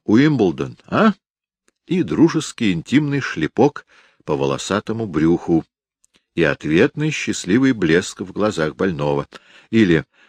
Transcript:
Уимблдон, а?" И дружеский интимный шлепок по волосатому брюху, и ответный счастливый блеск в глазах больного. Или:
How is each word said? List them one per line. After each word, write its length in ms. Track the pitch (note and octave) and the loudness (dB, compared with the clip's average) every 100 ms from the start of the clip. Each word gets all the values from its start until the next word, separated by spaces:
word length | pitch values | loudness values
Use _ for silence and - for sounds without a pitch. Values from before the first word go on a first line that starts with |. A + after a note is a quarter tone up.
| - | 2
Уимблдон, 720 | G#2+ D3+ C#3 F#2+ C#2+ C2+ A#1 - | 4 4 4 0 0 -8 -10 -6
а?" 280 | A2+ G#3+ F#3+ _ _ _ _ _ _ _ | 2 2 0 _ _ _ _ _ _ _
И 160 | F3+ | -4
дружеский 680 | B2+ D#2+ D#3+ D#3+ - - A2+ | -2 2 2 2 -6 -2 -2
интимный 480 | E2 - C3 D3 C#3 | -2 0 0 2 -2
шлепок 680 | - - D#3 - C#3 - - _ _ _ | -4 -4 -4 2 0 0 -18 _ _ _
по 140 | - D2 | -6 -2
волосатому 720 | C#2 C2+ - G2 - A2 A2 | -2 -4 -4 -4 -4 -8 -4
брюху, 580 | D2+ D#2+ E2+ - E2 - _ _ _ _ _ _ - | 0 2 0 0 -2 -2 _ _ _ _ _ _ -2
и 80 | |
ответный 680 | D#2+ C#2 D2+ D#2+ C#3 - D#3 | 0 0 0 2 2 0 -6
счастливый 640 | D3 - G2 F2+ A2 C3+ | -4 -6 -6 -2 2 2
блеск 480 | A#2+ F2 E2 - - | 0 0 0 0 -10
в 100 | F#2 | -10
глазах 460 | F2+ G#2 E2 D#2 - | -4 -4 -2 -4 -2
больного. 500 | F#2+ D#2 D2 C#2+ C#2+ - _ - _ | -4 -2 -2 -4 -6 -16 _ -20 _
Или: 360 | A2+ G2+ D#2+ C#2+ _ | 2 4 2 0 _